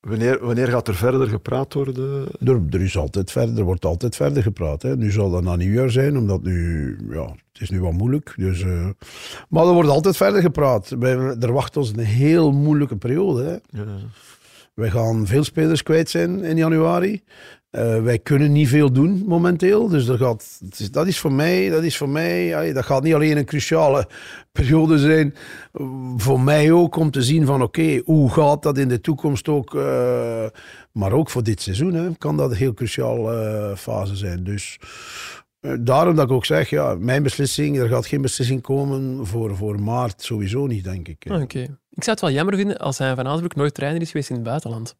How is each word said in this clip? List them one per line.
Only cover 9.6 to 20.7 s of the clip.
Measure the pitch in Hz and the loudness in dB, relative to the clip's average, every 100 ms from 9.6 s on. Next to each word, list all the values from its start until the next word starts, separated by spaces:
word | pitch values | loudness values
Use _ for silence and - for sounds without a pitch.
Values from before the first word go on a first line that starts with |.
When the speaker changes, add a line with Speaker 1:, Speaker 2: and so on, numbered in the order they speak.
| 170 | 6
Speaker 2:
er | |
wordt | 175 156 | 6 6
altijd | 139 170 180 | 4 2 2
verder | 196 202 | 2 4
gepraat. | 175 151 143 120 95 127 | 2 2 2 2 -2 -2
Wij, | 123 127 | 0 0
er | 131 120 120 | -2 -2 0
wacht | 127 - - | 0 -2 -2
ons | 127 | -4
een | 107 | -2
heel | 113 113 139 170 156 | 0 2 4 4 4
moeilijke | 143 147 147 143 107 | 4 2 2 0 -2
periode, | 120 143 196 131 | -2 0 0 0
hè. | 139 | -2
Speaker 1:
Ja, | 175 _ 107 104 | -6 _ -12 -10
ja. | 98 104 107 - - _ - _ | -10 -14 -18 -20 -20 _ -20 _
Speaker 2:
Wij | - 110 | -4 -2
gaan | 117 113 113 101 | 0 0 0 2
veel | 131 | 2
spelers | 151 - 156 160 | 0 0 2 0
kwijt | - 160 160 | 2 2 2
zijn | 170 170 190 | 0 -2 -2
in | 175 160 | -2 0
januari. | 160 160 165 175 190 208 _ - - - _ | 2 4 2 2 0 -4 _ -20 -20 -20 _
Eh, | - 113 113 | -4 0 2
wij | 113 117 | 2 0
kunnen | - 139 147 | 2 2 4
niet | 147 143 | 4 4
veel | 147 143 | 4 4
doen | 127 160 190 202 | 4 4 2 0
momenteel. | 170 175 175 185 214 233 | 2 2 2 4 4 2
Dus | 160 120 | 2 2
er | 123 | 2
gaat, | 127 113 - - | 0 -2 -8 -18
het | 95 | -16